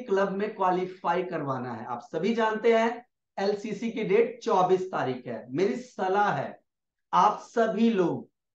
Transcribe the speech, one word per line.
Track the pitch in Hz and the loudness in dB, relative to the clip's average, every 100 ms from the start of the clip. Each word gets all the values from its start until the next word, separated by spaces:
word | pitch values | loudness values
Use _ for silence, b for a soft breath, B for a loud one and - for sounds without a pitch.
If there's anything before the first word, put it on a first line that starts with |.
club | - 190 196 | 0 0 0
में | 190 208 | 0 -4
qualify | - 185 185 180 - 175 175 | 0 0 0 -2 -6 -2 -2
करवाना | 180 165 139 127 123 | -2 -4 -4 -6 -6
है। | 113 123 | -8 -8
आप | 123 - | -10 -8
सभी | 160 208 | -4 0
जानते | 226 220 214 226 226 | 0 0 2 2 4
हैं | 233 247 - _ _ - | 2 -2 -12 _ _ -4
एलसीसी | 202 202 220 190 226 | -2 -2 -4 -6 -6
की | - | -4
date | 185 214 - - | 2 2 2 -2
चौबीस | 226 190 180 185 - | 0 2 4 2 0
तारीख | 160 131 123 135 | -4 -4 -4 -8
है। | 113 117 | -10 -6
मेरी | 139 208 240 | -2 0 -2
सलाह | - - 190 196 202 | -8 -6 -2 2 2
है, | 143 - - _ _ _ _ - | 0 -4 -10 _ _ _ _ -2
आप | 180 208 214 | 4 4 2
सभी | - 240 220 196 233 | -4 0 2 4 4
लोग | 190 165 123 - _ _ | 4 2 0 -8 _ _